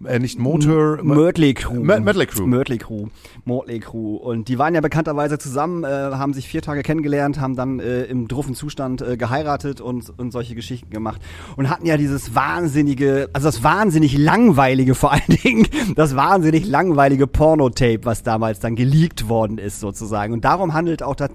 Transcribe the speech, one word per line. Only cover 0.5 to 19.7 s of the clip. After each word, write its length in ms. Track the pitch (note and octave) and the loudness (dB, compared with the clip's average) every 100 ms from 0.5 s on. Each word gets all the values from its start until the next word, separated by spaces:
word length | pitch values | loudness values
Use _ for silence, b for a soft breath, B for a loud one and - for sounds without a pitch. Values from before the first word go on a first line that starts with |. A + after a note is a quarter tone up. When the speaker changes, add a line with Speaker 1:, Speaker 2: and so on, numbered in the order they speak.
| D#3 D3+ D#3 D3+ D3+ | 2 4 4 2 2
Speaker 2:
M-, 80 | D3+ | 2
Mötley 460 | D3 E3+ E3+ D3 - | 4 4 4 2 2
Crüe. 240 | - A#2+ | -4 -2
Speaker 1:
Mö-, 200 | D3 G#3+ | 2 2
Mötley 260 | G3+ F#3+ B2+ | 2 0 -2
Crüe. 180 | G#2 B2+ | -2 0
Speaker 2:
Mötley 300 | B2 C#3 A#2 | 0 0 -6
Crüe. 300 | - G#2+ G#2+ B B A#2+ | -6 -10 -10 B B -14
Mötley 360 | B2 B2+ B2 A#2 | -6 -6 -6 -12
Crüe. 380 | - A2+ A2 G#2+ | -10 -10 -8 -8
Und 280 | B2 A#2 A2 | -6 -6 -4
die 120 | B2 | -2
waren 160 | D3+ E3+ | 0 0
ja 60 | |
bekannterweise 580 | D3+ D#3 D#3+ D3 D3 D3 | 0 -2 -2 -2 -2 -4
zusammen, 440 | C#3+ C3 E3 E3+ | -6 -4 -4 -4
äh, 40 | C#3 | -4
haben 460 | C#3 C#3 C3+ C#3 | -4 -4 -4 -4
sich 140 | C3+ - | -6 -8
vier 140 | D#3+ | -8
Tage 220 | D#3 C#3+ | -6 -4
kennengelernt, 560 | C3+ D#3+ D3 C#3+ C#3+ C#3+ | -2 -2 -2 -2 -2 -2
haben 160 | C3 B2+ | -4 -4
dann, 240 | B2+ C3 | -6 -6
äh, 240 | A2 B2 | -4 -4
im 240 | A#2 B2+ A2+ | -4 -6 -6
druffen 260 | B2 C#3 | -6 -6
Zustand, 480 | A#2+ D3+ - C3 B2+ | -8 -10 -8 -8 -6
äh, 160 | A#2+ A#2+ | -6 -4
geheiratet 640 | A#2 C#3 D3+ C#3+ C#3+ B2 | -4 -4 -4 -4 -6 -8
und, 320 | A#2 B2 - - | -8 -8 -10 -12
und 140 | B2 | -8
solche 220 | A#2+ A#2 | -8 -10
Geschichten 360 | A#2+ - A#2+ - | -12 -12 -12 -12
gemacht. 300 | G#2+ A2 G#2+ B B B - | -10 -8 -10 B B B -4
Und 120 | C3+ | -2
hatten 180 | E3+ E3 | -2 0
ja 100 | D3 | 2
dieses 380 | C#3+ C#3 A#2+ A#2 | 2 -2 -2 0
wahnsinnige, 960 | C#3 E3+ E3 C#3+ D3 C3 C#3 C3+ C3+ | 0 0 0 2 2 2 2 2 0
also 140 | C#3 D3+ | 0 0
das 160 | A2+ | 2
wahnsinnig 520 | D3 F#3 G#3+ D#3 D3 C#3+ | 2 4 4 4 4 4
langweilige 760 | D3+ G3 A#3+ C#3 C3 C3 C3 B2 | 4 6 6 6 4 4 2 4
vor 160 | C#3+ | 2
allen 100 | C#3 - | 2 4
<laughs> 160 | D#3+ | 2
Dingen, 240 | C4 A3+ - D4 G#3+ D3 | 4 4 4 2 -2 2
das 200 | D#3 C3 | 2 2
wahnsinnig 500 | D#3 G3 D#3 D#3 G#2+ | 2 4 4 2 2
langweilige 580 | C#3+ F#3 C#3+ C#3 C3+ C#3 | 0 2 4 4 4 2
Pornotape, 760 | - D3 D#3 B2+ - A#2+ A2+ A#2 | 4 4 4 2 2 0 2 -2
was 160 | G#2+ | -4
damals 380 | A#2+ A2 A2+ G#2+ | -2 -2 -2 -4
dann 160 | A#2+ A2+ | -4 0
geleakt 520 | B2+ D#3 E3 - A2 | 2 4 2 -2 -2
worden 300 | A2+ A2 A2 | 0 0 -4
ist 220 | G2+ | -8